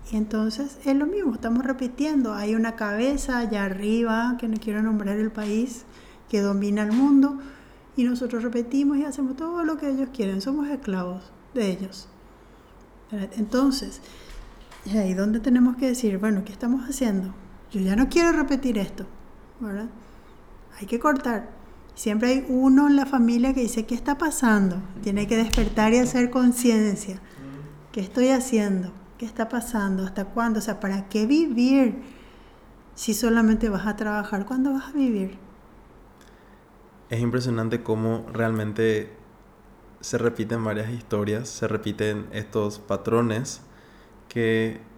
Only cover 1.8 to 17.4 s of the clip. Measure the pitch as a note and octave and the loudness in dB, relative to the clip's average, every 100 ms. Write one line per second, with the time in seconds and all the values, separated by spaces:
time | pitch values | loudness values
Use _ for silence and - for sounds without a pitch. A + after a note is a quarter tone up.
1.8 | B3+ B3+ D4 D4 A#3 G#3 G#3 A3 A3+ A3+ | -4 -2 0 0 0 -2 -2 0 0 -2
2.8 | G#3+ G#3 B3+ C#4+ - B3+ A3+ G#3 G3 F#3+ | -4 0 0 0 -2 -2 -2 -2 -2 -2
3.8 | G#3 A3+ A#3 A3 A#3+ A#3+ A#3 A3 A3 G#3 | 0 0 2 0 0 -2 -4 -4 -4 -2
4.8 | A3 G#3+ G3 G#3 A3 G#3+ G#3 G#3+ B3 - | 0 0 -2 -2 -2 -4 -2 -2 -2 -6
5.8 | - - - - - G#3 G3+ G3 G3+ G#3 | -18 -20 -20 -20 -4 0 0 0 0 0
6.8 | G#3 A3+ C#4+ C#4 C#4 C#4 - - - - | 2 4 6 6 6 0 -12 -18 -20 -20
7.8 | - - B3 A#3+ B3 A#3 A#3+ A#3+ A#3+ C#4 | -8 -2 0 0 -2 -4 -2 -2 0 2
8.8 | C#4+ C#4+ D4 C#4 C4 C4+ D#4+ F4 D#4+ D#4 | 2 2 -2 -2 -4 -4 -4 -2 -2 -2
9.8 | C#4+ C4+ C4 - G3 G3 G#3 D4 C#4+ C#4 | -2 -2 -4 -2 -2 -2 -2 -2 -2 -4
10.8 | A3 F#3 F3+ F#3 - - - B3+ G3+ F3+ | -4 -4 -4 -8 -14 -20 -8 -2 -2 -2
11.8 | F#3+ - - - - - - - - - | -8 -12 -20 -20 -20 -20 -20 -20 -20 -20
12.8 | - - - G#3+ G3 A#3 G#3 B3+ C#4 C4 | -20 -20 -10 -8 -6 -4 0 2 2 2
13.8 | G3 - - - - - - - - - | -6 -12 -20 -20 -18 -18 -18 -20 -20 -16
14.8 | G3 G#3+ F#3+ F#3 G3+ A3+ C4 B3 B3 B3 | -2 0 0 0 0 0 4 6 6 4
15.8 | C4 B3 G#3+ F#3+ G#3+ G3 - - A#3 C4 | 0 2 0 0 0 0 -2 -4 -2 -2
16.8 | - C#4 A#3+ F#3+ F#3+ - | -2 -2 0 0 -4 -10